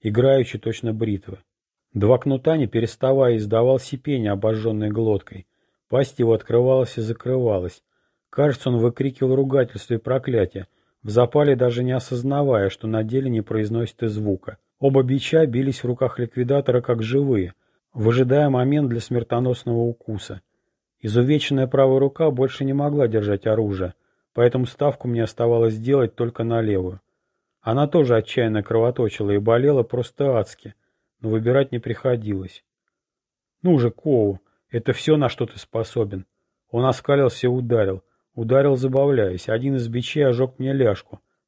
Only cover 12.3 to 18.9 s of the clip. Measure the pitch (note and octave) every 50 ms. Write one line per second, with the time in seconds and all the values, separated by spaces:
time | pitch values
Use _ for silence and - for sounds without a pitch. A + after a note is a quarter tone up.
12.3 | C#3 C#3+ C#3+ C#3 B2 G#2+ G2 F#2+ - - - A2 A2 A2 A2 A2 A#2+ C3+ C3+ C3
13.3 | A#2+ A2 G#2 - G#2+ A2 G#2+ G#2 A2+ A#2 A#2 G#2+ - - A#2+ A2 G#2 G#2+ G#2+ G#2
14.3 | G2 F#2 - - - _ _ _ _ - C#3 C3+ C3+ C3+ C3 B2 C3+ C3+ - -
15.3 | D#3+ D#3+ D#3+ C#3 A2+ A#2+ C3+ C#3 B2+ - - A#2+ B2 - C3 B2 - - B2 A2+
16.3 | - B2 B2 B2 C#3 C#3+ C3+ - B2 B2 A#2+ - A#2+ A2+ A2 A2 B2+ C#3 C#3+ C3+
17.3 | B2 G2+ F#2 F2 - _ _ _ _ _ _ _ - A#2+ G#2+ A2+ A#2 B2+ C3 B2+
18.3 | C3 D3 D3 C#3+ C3 B2 B2 C3+ C#3+ D3+ C#3+ B2+